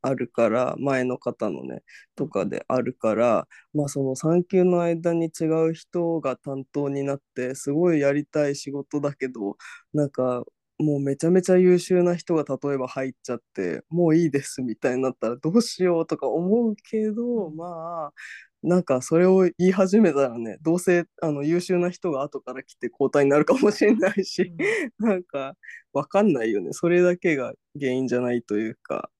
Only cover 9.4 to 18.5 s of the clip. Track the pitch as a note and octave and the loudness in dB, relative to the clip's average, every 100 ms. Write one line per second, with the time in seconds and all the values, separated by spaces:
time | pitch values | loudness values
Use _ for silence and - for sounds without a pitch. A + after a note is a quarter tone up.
9.4 | G2+ - - - _ D3 C#3+ - B2+ B2 | -8 -8 -18 -20 _ -2 -2 -2 -2 -2
10.4 | - _ _ _ D3+ C#3+ C#3 C#3 E3 F#3 | -8 _ _ _ -2 0 -2 -2 2 2
11.4 | F3+ F#3 F#3 F3 F3 F3+ F3 F3 - E3 | 4 4 6 4 4 2 2 0 -2 -2
12.4 | D3 C3 C#3+ C#3 B2+ - C3+ - - A#2+ | -2 -4 -4 -4 -4 -6 -8 -8 -10 -10
13.4 | _ - F2+ D2+ - E3 E3+ D#3+ E3 C3+ | _ -6 -4 -6 -6 0 4 4 4 0
14.4 | - - B2+ A2 C3+ B2+ C3 - A2+ A#2+ | -4 -8 -6 -2 -2 0 -2 -2 -6 -4
15.4 | D#3 G#3 A3+ - F#3 E3+ D#3+ D#3 - C3 | 0 2 0 0 0 2 0 -2 -2 -2
16.4 | F3 A3 A#3 G#3 _ A3 G#3+ G#3+ A#3+ A#3+ | 0 2 0 -4 _ -4 -4 -4 -4 -4
17.4 | F3 D#3 F3 E3+ E3 E3+ D3 _ - - | -6 -8 -12 -12 -10 -10 -10 _ -20 -20
18.4 | - | -20